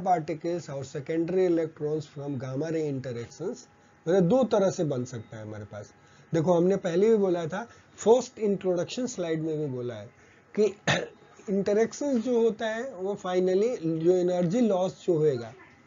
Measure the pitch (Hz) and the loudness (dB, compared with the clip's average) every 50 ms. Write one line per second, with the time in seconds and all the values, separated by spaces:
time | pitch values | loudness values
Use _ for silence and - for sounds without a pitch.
0 | 180 190 180 165 156 170 165 151 - 170 175 175 - - 139 139 135 - - 151 | 2 2 2 2 2 -2 -6 -4 -4 -4 -4 -4 -6 -8 -8 -8 -8 -8 -8 -8
1 | 135 - 160 165 170 160 180 190 185 180 170 165 165 156 160 - 151 147 156 156 | -6 -2 -2 -2 0 0 2 2 4 4 4 2 0 -2 -4 -6 -4 -4 -4 -4
2 | 147 - - 143 139 143 143 123 131 131 135 139 156 165 160 160 156 147 139 131 | -6 -8 -12 -10 -8 -6 -6 -6 -6 -6 -4 -4 -4 -2 -2 -2 -2 -2 -4 -4
3 | 123 135 120 117 117 - - - 151 202 247 - - - _ _ _ _ _ _ | -6 -6 -8 -8 -10 -12 -12 -10 -8 -8 -8 -10 -14 -20 _ _ _ _ _ _
4 | _ 160 180 196 185 165 233 269 254 - 240 208 196 190 - - 175 147 143 123 | _ 2 4 4 4 6 4 4 4 4 4 4 4 2 2 0 -2 -2 -2 -2
5 | 123 - 127 117 107 - 120 110 107 107 107 107 104 - 107 101 95 - - _ | -4 -6 -8 -12 -14 -14 -16 -14 -14 -12 -12 -12 -12 -12 -14 -14 -16 -16 -20 _
6 | - _ - - - _ - 165 151 180 175 170 170 185 196 190 - 180 165 180 | -20 _ -20 -20 -10 _ -2 0 2 4 4 4 4 4 2 2 0 -2 2 4
7 | 202 226 226 214 196 185 170 175 170 151 185 196 233 - - - _ _ - - | 4 6 6 4 4 2 2 0 -2 -4 -6 -8 -10 -10 -14 -20 _ _ -20 0
8 | - 202 233 254 240 - - - 220 208 202 - - 185 180 175 170 - - 254 | 4 6 6 6 4 0 -6 -2 0 0 0 0 0 0 0 0 -2 -4 -4 -4
9 | 254 233 - - 175 165 165 160 156 160 156 151 151 139 127 123 123 120 113 107 | -6 -6 -4 -6 -4 -2 -2 -2 -2 -2 -2 -2 -4 -4 -4 -6 -6 -8 -8 -10
10 | 104 - - _ - - - _ _ _ - 196 214 202 - - - - 151 185 | -12 -16 -20 _ -20 -20 -20 _ _ _ 0 0 2 2 0 -2 -2 -2 -2 -2
11 | - - - - - - - - - - 190 196 190 208 202 214 226 226 - - | -2 -6 -12 -18 -20 -20 -20 -16 -6 -4 -2 0 0 2 2 2 2 0 0 -4
12 | 285 285 269 233 214 254 247 226 226 226 208 - 233 220 220 226 247 269 233 175 | -2 -2 0 0 0 0 2 2 2 2 0 0 -4 -6 -4 -6 -8 -8 -8 -6
13 | 185 196 202 - - 185 180 185 185 185 185 190 214 240 254 - 170 160 165 160 | -6 -6 -6 -4 -4 -2 0 2 2 2 2 2 2 2 0 -2 -2 -2 -2 2
14 | 160 175 185 185 180 175 180 180 180 165 180 247 247 214 196 180 185 185 - - | 2 4 4 4 2 2 2 0 0 2 2 2 2 2 2 2 0 -2 -4 -4
15 | - - 175 151 156 151 131 120 113 110 - - - - - - _ | -2 0 2 2 2 2 2 0 -4 -10 -14 -18 -20 -20 -20 -20 _